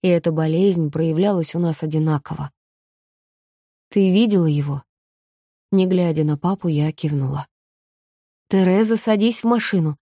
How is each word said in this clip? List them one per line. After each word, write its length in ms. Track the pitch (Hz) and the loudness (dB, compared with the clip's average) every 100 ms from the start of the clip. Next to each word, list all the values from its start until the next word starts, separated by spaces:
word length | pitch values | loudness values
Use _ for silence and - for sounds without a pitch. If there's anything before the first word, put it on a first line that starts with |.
и 40 | 185 | 2
эта 220 | 175 170 | 2 0
болезнь 600 | 160 160 160 202 175 156 | -2 0 2 2 2 -2
проявлялась 640 | 156 165 156 202 190 160 170 | -2 -2 0 0 0 -2 -2
у 40 | |
нас 220 | 175 156 | -2 -2
одинаково. 680 | 160 156 156 151 - 156 143 _ _ _ _ _ _ _ _ _ _ _ _ _ _ | -4 -2 0 -2 -4 -10 -10 _ _ _ _ _ _ _ _ _ _ _ _ _ _
«Ты 220 | 208 190 | 2 4
видела 340 | 185 233 202 160 | 4 4 2 2
его?» 380 | 147 143 139 - _ _ _ _ _ _ _ _ | 0 -2 -6 -12 _ _ _ _ _ _ _ _
Не 160 | 196 185 | 0 2
глядя 360 | 185 175 156 | 2 0 0
на 140 | 151 147 | 0 0
папу, 300 | 175 190 175 | -2 -2 -2
я 240 | 147 151 | 0 -2
кивнула. 560 | 156 156 143 135 139 - _ _ _ _ _ _ _ _ _ _ | -2 -4 -2 -4 -6 -10 _ _ _ _ _ _ _ _ _ _
«Тереза, 480 | 190 185 190 220 220 | 0 2 2 2 0
садись 460 | - 214 220 226 | 0 0 0 0
в 40 | 233 | 0
машину. 500 | 240 - 190 156 143 | 0 0 -2 -2 -4